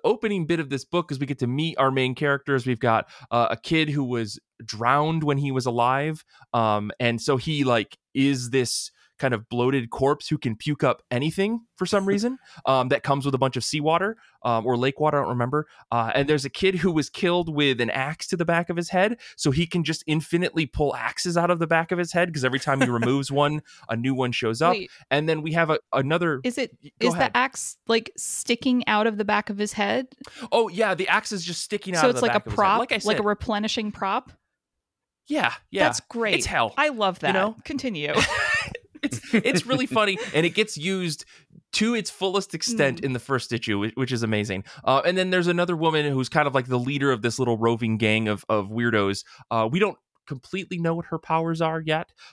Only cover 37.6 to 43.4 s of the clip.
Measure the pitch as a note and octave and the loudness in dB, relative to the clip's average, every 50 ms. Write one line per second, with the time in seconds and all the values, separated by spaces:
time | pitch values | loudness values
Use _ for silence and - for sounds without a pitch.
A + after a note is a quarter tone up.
37.6 | - - D#4 C4+ - B3+ G#3 D#3 D3 D3 - - - - A5+ - - - A5+ A#5 | -10 -8 -8 -6 -4 -4 -4 -4 -4 -2 0 2 0 0 0 -2 -2 0 -2 -2
38.6 | - - - - _ _ - - - C#4+ - A#2+ - - - A3 - - C#4 F3+ | -4 -6 -10 -12 _ _ -14 -8 -6 -6 -6 -6 -6 0 0 2 2 4 2 0
39.6 | - A#3 C4 - B3+ - B3+ A3+ G#3+ G3+ G3 G3 A#4 - - D3 E3 F3 E3+ - | 0 0 -2 -2 0 0 0 2 2 2 0 -2 -4 -2 0 2 2 2 2 0
40.6 | G#3+ G#3+ - D#3 D3 F3+ F#3+ F#3+ F3+ E3+ D3+ - - _ - - _ _ - - | -2 -2 -2 -6 -4 -4 -2 -2 -2 -4 -4 -6 -10 _ -20 -20 _ _ -20 -20
41.6 | _ _ - - A3 A3+ A#3+ A3+ F#3+ - - - F#3 G3 F#3 G3+ F#3+ - - D#3 | _ _ -2 0 0 2 0 0 -2 -4 -6 -4 -2 0 0 0 -2 -4 -6 -6
42.6 | - - A#3+ A3 D3 C#3 B2 - - C3+ C3 A#2+ - - C#3 B2 | -4 -4 0 2 2 2 2 0 -2 -4 -4 -4 -2 -2 -2 -2